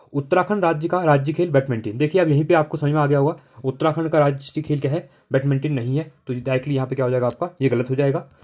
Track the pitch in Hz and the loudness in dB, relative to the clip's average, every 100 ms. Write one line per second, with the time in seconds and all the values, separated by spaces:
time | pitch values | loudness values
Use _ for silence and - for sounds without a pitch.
0 | _ - 139 180 175 208 175 156 165 180 | _ -6 0 0 2 0 0 0 -2 0
1 | 170 143 139 156 175 139 135 117 110 113 | 2 2 2 -2 0 0 0 -4 -6 -4
2 | 151 185 165 143 156 170 151 156 147 156 | 0 2 2 2 4 2 2 -2 -2 0
3 | 143 143 139 170 - - 131 131 160 156 | 2 2 2 -2 -12 -8 -8 -2 -2 0
4 | 160 156 143 139 - - 151 147 135 156 | 0 2 2 0 -6 -8 -4 -2 -2 -4
5 | - _ _ 135 139 135 143 139 120 135 | -6 _ _ 0 2 0 0 -2 -2 -2
6 | 160 - - 123 123 131 131 135 131 135 | -4 -10 -10 -6 -2 -2 0 -2 -2 -2
7 | 127 127 123 117 175 - 131 120 127 131 | 0 0 0 -2 -6 -2 0 2 0 0
8 | 143 147 - _ | 0 0 -6 _